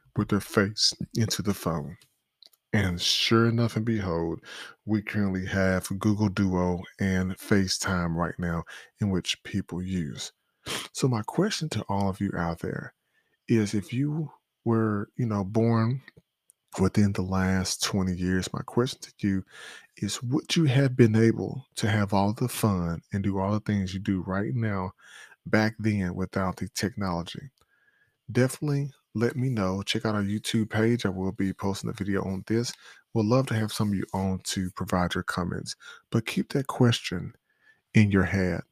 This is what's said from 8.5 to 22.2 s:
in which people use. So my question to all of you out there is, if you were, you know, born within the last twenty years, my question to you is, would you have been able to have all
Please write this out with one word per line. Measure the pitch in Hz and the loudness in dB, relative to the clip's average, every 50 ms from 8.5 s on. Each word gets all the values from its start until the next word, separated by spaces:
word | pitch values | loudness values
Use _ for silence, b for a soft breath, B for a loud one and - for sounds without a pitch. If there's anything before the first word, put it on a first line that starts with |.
| 85 85 80 B B B B B B B | -2 -4 -4 B B B B B B B
in | 110 101 | -2 0
which | 92 87 - - - - - | 0 0 -2 -4 -6 -8 -8
people | - - 98 - - - 90 92 | -6 -4 -4 -4 -4 -6 -6 -6
use. | 92 92 90 80 69 53 - - - - _ B B B B B B B B B B B | -4 -4 -4 -4 -4 -6 -10 -12 -14 -14 _ B B B B B B B B B B B
So | - - 131 | 0 0 2
my | 123 107 | 2 0
question | 104 - - - 190 214 - - 160 151 | -2 -2 0 0 0 0 0 -4 -4 -4
to | - 107 - - | -4 -4 -4 -2
all | 101 98 101 98 | -2 0 0 0
of | 95 - | 0 -2
you | 101 98 - | -2 -2 -2
out | 90 85 85 85 - | -2 -2 -2 -4 -4
there | - - - - - - - _ _ _ _ _ _ _ _ _ _ - | -6 -6 -6 -8 -10 -12 -16 _ _ _ _ _ _ _ _ _ _ 2
is, | 120 110 104 101 - | 2 2 2 2 -2
if | 104 95 - | -4 -4 -4
you | 120 127 143 147 151 165 156 - - - _ _ _ _ - | -4 -2 -2 -2 -2 -4 -6 -8 -10 -16 _ _ _ _ 0
were, | 117 113 113 113 110 104 101 104 - _ - | 2 2 2 2 2 0 -2 -4 -6 _ -4
you | 123 | -2
know, | 113 107 101 98 | 0 0 -2 -2
born | 95 107 113 113 117 113 113 113 117 131 135 - - - _ - _ _ _ _ _ _ _ _ _ - - | 0 2 2 4 4 4 4 2 2 0 -4 -6 -12 -20 _ -20 _ _ _ _ _ _ _ _ _ -2 0
within | 95 92 - 107 104 98 | 0 2 4 4 4 4
the | 101 - 92 | 4 0 -2
last | 92 95 92 92 92 95 95 92 - - - - | 0 0 2 2 2 2 2 0 -2 -4 -4 -4
twenty | - - 98 92 92 90 | -2 0 0 0 0 0
years, | 87 90 90 92 92 90 - - | 0 0 0 2 0 0 -2 -6
my | - - | -8 -10
question | - - 120 123 - - - | -4 0 0 0 0 -2 -8
to | - - - - - 101 | -16 -20 -8 -4 -2 0
you | 95 95 95 _ B B B B B B B B B - | 0 0 -2 _ B B B B B B B B B -6
is, | 107 101 - - 123 | -6 -4 -4 -4 -4
would | 120 131 - - - - | -2 -2 -2 -2 0 2
you | 170 160 | 2 4
have | 139 120 139 139 131 127 | 4 4 4 4 4 6
been | 127 120 110 107 110 | 6 6 8 8 6
able | 113 113 110 104 98 - - 131 - _ - | 6 6 4 2 0 -4 -6 -8 -12 _ -8
to | - - 104 | -4 0 0
have | 104 107 101 98 104 | 2 2 2 2 2
all | 98 | 2